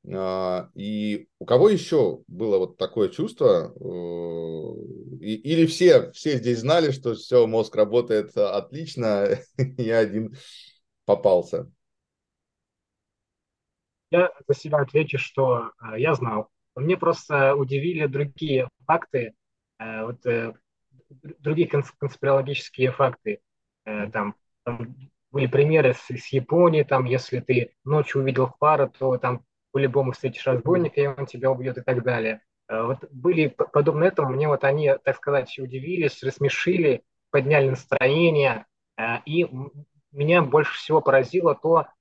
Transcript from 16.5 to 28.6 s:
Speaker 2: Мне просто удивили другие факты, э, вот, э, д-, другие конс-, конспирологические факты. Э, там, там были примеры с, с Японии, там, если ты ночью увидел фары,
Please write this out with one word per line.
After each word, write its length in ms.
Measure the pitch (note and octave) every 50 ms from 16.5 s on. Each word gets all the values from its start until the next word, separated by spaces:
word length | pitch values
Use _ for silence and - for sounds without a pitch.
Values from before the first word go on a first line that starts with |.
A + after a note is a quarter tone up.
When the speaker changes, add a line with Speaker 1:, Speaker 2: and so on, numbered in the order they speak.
| _ _ _ _ _
Speaker 2:
Мне 220 | B2 C#3 D#3+ F#3
просто 580 | F3+ F3 E3+ D#3+ - - - D3 C#3 C3+ C3+ C#3+
удивили 500 | C#3+ C3+ B2+ C#3 C#3 C#3+ F3 F3+ D#3 D3+
другие 640 | C#3 C3 C#3 D3 C#3+ - - E3 D3+ C3+ C3 B2 B2 _ _ _
факты, 460 | - D#3+ E3 - _ - C3 A#2 A2 _ _ _ _ _ _ _ _ _ _
э, 240 | A2 A2+ A2+ A2 A2
вот, 200 | A#2 B2 _ _
э, 280 | B2 A#2 A#2 A2+ A2+ A2 _ _ _ _ _ _ _ _ _ _ _
д-, 260 | - _ _ D3 - _
другие 280 | - D3 D#3 D#3 E3 -
конс-, 240 | - C#3+ C#3 - _
конспирологические 920 | _ D3 C3+ - _ - C#3 C3+ C3+ C3 C#3 C#3 - - - _ - B2+ B2+
факты. 500 | B2 - C#3 B2+ B2 _ _ A2 G#2 - _ _ _ _ _ _ _ _ _
Э, 240 | A2 G#2+ G#2 G#2 G2
там, 240 | - A2+ G2+ G#2 - _ _ _ _ _ _
там 320 | A#2+ A#2+ A#2 B2 A#2+ - - - - _ _ _ _
были 160 | B2+ C#3+ C3+
примеры 460 | B2 C3 C3+ C#3+ D3+ D#3+ D#3+ C#3 B2+ A#2+
с, 140 | - - -
с 180 | B2+ A#2+ - - -
Японии, 500 | C3 B2+ - D3+ E3+ F3+ E3+ D#3+ D3+ C#3+
там, 220 | - C#3 C3 B2+
если 340 | A#2+ B2+ B2+ - - - B2
ты 360 | - - B2+ A#2+ A#2 - _ _ _
ночью 380 | C3+ D3+ D3+ C#3+ - - C#3
увидел 300 | C3+ C3 B2+ C3 C3 B2+ -
фары, 300 | _